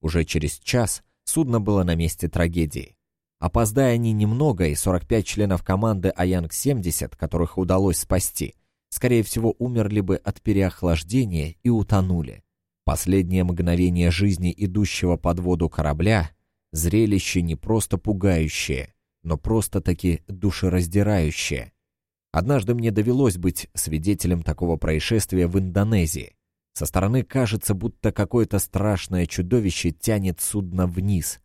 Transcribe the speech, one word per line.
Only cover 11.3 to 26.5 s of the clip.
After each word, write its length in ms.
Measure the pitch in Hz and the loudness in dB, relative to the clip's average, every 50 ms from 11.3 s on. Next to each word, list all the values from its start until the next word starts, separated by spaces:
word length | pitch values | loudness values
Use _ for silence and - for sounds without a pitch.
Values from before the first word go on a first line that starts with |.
| 90 82 73 78 82 _ _ | -2 -4 -4 -4 -8 _ _
и 60 | 123 | 0
утонули. 760 | 117 110 101 - 107 107 92 90 90 85 78 62 50 50 _ _ _ _ _ _ _ _ _ - | 2 2 2 2 2 2 2 2 0 -2 -2 -6 -10 -18 _ _ _ _ _ _ _ _ _ -2
Последнее 540 | 73 71 - 90 90 98 92 85 92 92 90 | -2 -2 0 2 2 2 2 2 2 0 2
мгновение 680 | 90 87 82 90 87 87 87 90 90 87 87 87 85 | 0 0 0 0 0 2 2 2 2 2 2 2 2
жизни 420 | 85 82 101 101 95 82 92 87 85 - | 2 2 2 2 2 2 0 -2 -2 -2
идущего 580 | 101 98 90 104 104 92 - - - 90 87 | -4 -2 0 0 -2 0 -2 -2 0 0 0
под 220 | 80 - 87 85 87 | 0 0 -2 -2 0
воду 320 | 90 90 90 82 85 80 | 0 0 0 2 0 -2
корабля — 640 | - - 76 76 73 76 87 104 113 104 85 78 _ _ _ _ _ _ _ _ | -2 -2 -2 -2 0 0 2 2 2 2 2 -2 _ _ _ _ _ _ _ _
зрелище 720 | - 80 82 85 87 107 113 107 101 95 - - - 92 87 | -6 -2 -2 2 4 4 4 4 2 2 0 0 -2 0 0
не 120 | 85 80 | 0 -2
просто 440 | - - - 110 113 101 - - 90 | -4 -2 0 0 0 0 -2 -4 -4
пугающее, 960 | - 107 107 95 92 101 92 82 80 78 - - - - 73 65 69 - _ _ _ _ _ _ | -2 -2 -2 0 2 2 2 2 2 0 -2 -4 -4 -4 -4 -6 -6 -10 _ _ _ _ _ _
но 160 | _ 82 82 76 | _ -4 -4 -4
просто-таки 840 | _ - 113 113 104 - - 98 - - 87 - - 90 85 80 - - | _ 0 0 0 0 0 -4 -2 0 0 -2 0 0 0 0 0 -4 -10
душераздирающее. 1400 | 101 90 90 101 90 - - 92 82 92 90 85 85 101 101 104 107 95 80 76 76 - - - 71 65 60 - _ _ _ _ _ _ _ _ _ _ _ _ | -12 -2 -2 -2 -2 0 -2 0 0 0 -2 0 0 0 2 2 2 2 0 0 -2 -4 -6 -6 -6 -6 -8 -12 _ _ _ _ _ _ _ _ _ _ _ _
Однажды 420 | - 80 90 117 143 135 101 98 120 | -4 -2 0 2 0 0 0 0 -2
мне 160 | 120 113 117 | 0 0 0
довелось 480 | 104 104 107 117 123 127 139 120 90 90 | 0 2 2 2 2 4 2 2 2 2
быть 300 | 87 90 87 - - - _ | -2 -2 -2 -2 -10 -10 _
свидетелем 680 | - - - 78 80 78 98 104 85 - 90 90 85 | -8 -6 -4 -4 -2 0 0 -2 0 0 0 0 0
такого 360 | 80 - 76 - 90 87 82 76 | -2 -4 -4 -2 0 -2 0 0
происшествия 680 | - 82 80 78 - - 113 110 104 - - 92 90 | 0 0 0 0 0 0 0 0 0 0 0 2 2
в 140 | 85 87 98 | 2 2 0
Индонезии. 760 | 95 92 87 98 101 104 113 101 87 78 - - 60 - _ _ _ _ | 0 0 0 0 2 2 2 2 2 0 -2 -6 -10 -12 _ _ _ _